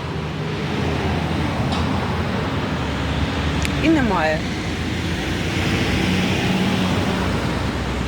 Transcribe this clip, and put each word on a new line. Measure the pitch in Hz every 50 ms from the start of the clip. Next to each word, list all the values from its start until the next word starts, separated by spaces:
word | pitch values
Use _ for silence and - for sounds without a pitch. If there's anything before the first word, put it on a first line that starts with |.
| - - - - - - - - - - - - - - - 135 - 80 - - - - - - - - - - - - - - - - - - - - - - - - - - - - - - - - - - - - - - - - - - - - - - - - - - - - - - - - - - 277
і | 320
немає. | 330 294 247 214 185 170 156 156 156 160 180 - - - - - - - - - - - - - 87 - - - - - - - - - - - - - - - - - - - - - - - - - - - - - - - - - - - - - - - 92 92 92 90 87 - - - - - - - - - - - - - -